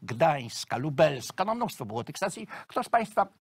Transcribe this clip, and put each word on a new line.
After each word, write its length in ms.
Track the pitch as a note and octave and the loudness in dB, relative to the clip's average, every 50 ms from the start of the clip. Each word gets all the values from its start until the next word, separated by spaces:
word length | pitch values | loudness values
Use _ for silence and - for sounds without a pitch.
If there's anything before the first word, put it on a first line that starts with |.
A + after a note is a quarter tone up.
| - | -10
gdańska, 760 | - B2 A2+ D#3+ D#3+ D3 C#3 A#2+ A2 - - - - - | -8 2 4 6 6 6 4 -2 -6 -8 -10 -6 -4 -4
lubelska, 680 | A#2+ C3 D#3 C#3 B2+ G#3 G3+ C#3+ B2 A2 - - - F#3 | -2 -2 0 4 6 6 6 4 2 -6 -8 -4 -2 -2
no 100 | G#3 A3+ | -2 0
mnóstwo 300 | A#3+ A#3+ F3+ - - B2+ | -2 -2 -4 -4 -6 -8
było 200 | G2+ G#2+ A#2 C3+ | -6 -4 -4 -6
tych 120 | - D3 | -6 -4
stacji. 300 | - F#3+ G3 - A3+ A3 - - - - | -4 -4 -4 -4 -6 -10 -12 -12 -14 -16
Kto 180 | - - B3+ A#3+ | -6 -4 -4 0
z 40 | - | 2
państwa 380 | - A#3 A3 - - - G3 - - _ _ _ | 2 2 2 2 0 0 0 0 -2 _ _ _